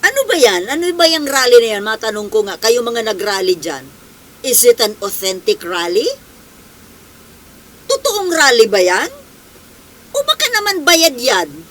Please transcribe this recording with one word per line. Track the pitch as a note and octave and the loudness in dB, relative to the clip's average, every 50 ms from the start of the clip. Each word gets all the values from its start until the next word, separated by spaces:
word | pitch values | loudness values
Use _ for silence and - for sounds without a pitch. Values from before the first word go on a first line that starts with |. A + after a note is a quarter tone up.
Ano | - F#4+ B4+ C#5 C5+ | -2 -2 0 -2 -2
ba | G#4 C5 E4 | 0 2 4
yan? | B3+ A3 F#3+ F3 F3+ A3 C#4 | 4 4 4 0 -4 -4 -4
Ano | D#4+ F4 F4+ E4+ | -4 -2 -4 0
ba | F4 E4+ | 2 2
yung | E4 E4 D#4+ D4 C#4 | 2 2 -2 -4 -2
rally | C4+ C4+ B3+ B3 B3 A#3+ | -2 0 2 6 6 6
na | A#3 A3+ G#3+ | 6 6 -2
yan? | G3+ G3+ | -4 -4
Matanong | A3 A3 A3 - A3 G#3 G#3+ G#3 G3+ G#3+ | -4 -6 -4 -4 -6 -6 -6 -8 -2 0
ko | A3 G#3 G3+ | 0 0 0
nga, | F#3 | -6
kayo | D#3+ - A3+ A#3 A#3+ | -4 0 0 2 2
mga | A#3 A#3 A#3 A#3+ A3 | 0 -2 -4 -4 -4
nagrally | A3 G#3+ F#3 G3+ G#3 G3 F#3+ F#3+ F#3 F#3 | -4 -4 -4 -4 -4 -2 -2 0 -2 -2
dyan, | E3 D#3 E3 D3 C3+ C3 C3+ - - - - - - - - - - | -2 -4 -10 -10 -10 -12 -18 -20 -20 -20 -20 -20 -20 -20 -20 -20 -10
is | - C4+ A#3+ - - | -6 -2 0 4 4
it | A#3+ A#3 - | 4 4 4
an | A#3 G#3 G#3+ - - | 2 -4 -4 -6 -10
authentic | G3 G3 - G3 F#3+ F#3+ F#3 F#3 - G#3 G#3 | -10 -8 -6 -6 -6 -6 -4 -4 -4 -4 -4
rally? | - E3+ F3+ F3 E3+ F3 F3 G#3 C#4+ G#4+ C#5 - - - - - - - - - - - - - - - - - - - - - - - - - - - - - - - - - - | -4 -8 -6 -6 -4 -2 -2 -2 -2 -2 -6 -8 -16 -20 -20 -20 -20 -20 -20 -20 -20 -20 -20 -20 -20 -20 -20 -20 -20 -20 -20 -20 -20 -20 -20 -20 -20 -20 -20 -20 -20 -20 -20 -20 -6
Totoong | - C5 C#5 - - G4+ G#4 G4 F4+ E4+ | -4 -4 -2 -2 -4 -4 -2 -4 -2 0
rally | D#4+ D4 C#4 B3 A#3 A3 | 2 4 4 6 4 4
ba | A3 G3 G3 | 4 4 2
yan? | F3+ F3+ F3+ G3+ C4+ - - - - - - - - - - - - - - - - - - - - - - | 2 2 2 0 -2 -4 -8 -16 -20 -20 -20 -20 -20 -20 -20 -20 -20 -20 -20 -20 -20 -20 -20 -20 -20 -8 -6
O | C#5+ C#5 | -4 -2
baka | - D#5+ - D#5 C5+ | -2 -2 -2 -2 -2
naman | B4 G#4+ G#4 G#4 G4 F4+ | -2 -2 -2 -2 -4 -2
bayad | C#4+ E4 F4 E4 D#4+ E4 C4+ | 2 2 2 4 2 0 0
yan? | A#3+ A#3+ C4 A3 F3+ E3+ D3+ C#3+ D#3 E3 - | 0 -2 -2 0 0 -2 -4 -10 -20 -20 -20